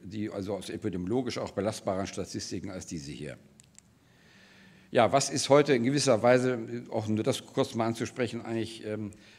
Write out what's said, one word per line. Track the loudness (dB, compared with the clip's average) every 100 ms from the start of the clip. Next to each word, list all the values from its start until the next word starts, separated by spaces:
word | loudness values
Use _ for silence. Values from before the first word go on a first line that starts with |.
die, | -10 -8 -6
also | -6 -4 -6
aus | -6
epidemiologisch | -6 -4 -4 -2 -2 -2 -6
auch | -6
belastbaren | -2 -2 -2 -4 -2 -4
Statistiken | -6 -8 -8 -8 -8 -8
als | -12 -10
diese | -10 -10
hier. | -12 -12 -14 -20 _ -20 -20 _ _ _ _ _ -20 -20 -20 -20 -20 0
Ja, | 4 6
was | 4 2
ist | -2 6
heute | 6 8 4
in |
gewisser | 4 2 4 6
Weise, | 6 6 4 -2 -6 -10 -4
auch | -4 0
nur | 0
das | 0 -2 -4
kurz | -2 -2 0
mal | -2
anzusprechen, | -2 -6 -4 -4 -4
eigentlich, | -6 -4 -4 -8 -8
ähm, | -8 -8 -12 -20